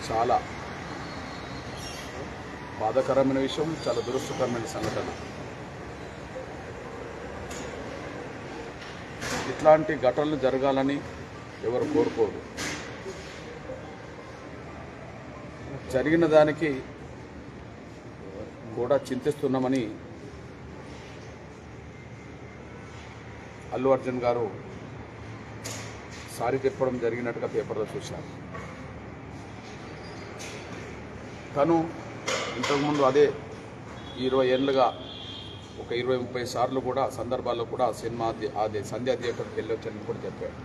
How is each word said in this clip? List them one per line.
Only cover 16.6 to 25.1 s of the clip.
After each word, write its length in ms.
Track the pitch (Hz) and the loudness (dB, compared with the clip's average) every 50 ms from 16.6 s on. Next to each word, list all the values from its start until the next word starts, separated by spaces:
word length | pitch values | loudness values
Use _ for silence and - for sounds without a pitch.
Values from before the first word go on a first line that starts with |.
| 170 151 139 131 123 - - - - - - - - - - - - - - - - - - - - - - - - - - - 104 95 95 98 107 104 - - - 113 110 | 2 2 2 0 -2 -8 -10 -12 -12 -12 -12 -12 -14 -14 -14 -14 -14 -12 -14 -14 -14 -14 -14 -14 -14 -14 -14 -14 -14 -14 -14 -12 -12 -12 -10 -10 -10 -10 -10 -12 -10 -6 -2
కూడా 200 | 117 120 123 143 135 - - | -2 4 6 6 4 6 2
చింతిస్తున్నామని 720 | 131 123 - - - - - 131 127 131 127 120 135 135 117 107 107 90 - - - - - - - - - - - - - - - - - - - - - - - - 110 - - - - - - - - - - - - - - - - - - - - - - - - - - - - - - - - - - - - - - - - - - - - - - - - - 113 | -4 0 2 0 0 2 2 2 4 4 4 4 4 2 2 0 -4 -8 -10 -12 -12 -12 -12 -12 -12 -12 -14 -14 -14 -14 -14 -12 -12 -12 -12 -12 -12 -12 -14 -14 -14 -12 -12 -12 -14 -14 -14 -14 -14 -14 -14 -14 -14 -14 -14 -14 -14 -14 -14 -14 -14 -14 -14 -14 -14 -14 -14 -14 -12 -14 -14 -12 -12 -12 -12 -12 -12 -12 -12 -12 -14 -14 -12 -12 -12 -12 -12 -14 -14 -12 -8 -4 -2
అల్లు 140 | 120 127 135 135 | 2 6 6 6
అర్జున్ 260 | 127 127 127 123 123 120 | 6 6 0 0 2 4
గారు 180 | 120 120 120 117 101 92 - - - - - - - - - - - | 4 4 4 2 0 -2 -6 -10 -10 -10 -10 -10 -10 -10 -12 -12 -12